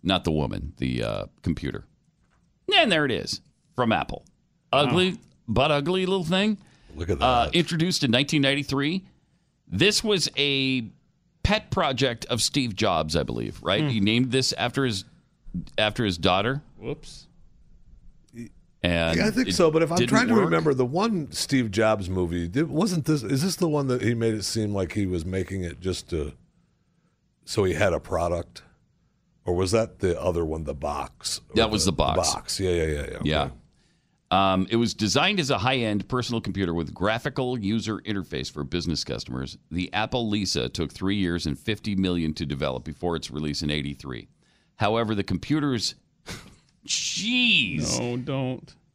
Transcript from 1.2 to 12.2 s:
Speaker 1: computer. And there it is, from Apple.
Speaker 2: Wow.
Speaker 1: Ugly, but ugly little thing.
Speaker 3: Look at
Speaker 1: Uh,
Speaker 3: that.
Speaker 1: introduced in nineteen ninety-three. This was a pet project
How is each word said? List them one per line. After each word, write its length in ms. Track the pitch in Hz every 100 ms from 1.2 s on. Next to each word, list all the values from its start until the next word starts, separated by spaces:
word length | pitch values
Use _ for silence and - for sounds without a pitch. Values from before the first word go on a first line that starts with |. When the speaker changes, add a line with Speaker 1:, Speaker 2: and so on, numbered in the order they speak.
| 50 _
Speaker 1:
computer. 420 | - 80 69 - - _ _ _ _ _ _ _ -
And 180 | 392 302
there 140 | 165
it 60 | 147
is, 300 | 98 - - _ _ _
from 160 | - 120
Apple. 340 | 98 65 - - _ _ _ _
Speaker 2:
Wow. 80 | 131
Speaker 1:
Ugly, 340 | 143 156 185 180 - _ -
but 240 | 113 143
ugly 340 | 147 143 190 185
little 160 | 190
thing. 320 | 160 185 208 202 - _ -
Speaker 3:
Look 160 | 73 85
at 100 | 85
Speaker 1:
Uh, 260 | 123 123 113
Speaker 3:
that. 80 | 170
Speaker 1:
introduced 480 | 170 170 175 -
in 80 | 139
nineteen 280 | 117 139 156
ninety-three. 640 | 139 139 139 139 143 190 - _ _ _ _ _ _
This 380 | 95 180 208
was 240 | 220 202 - -
a 480 | 143 139 131 131 113 - _ _ _ _
pet 280 | - 208 -
project 540 | - 160 127 135 117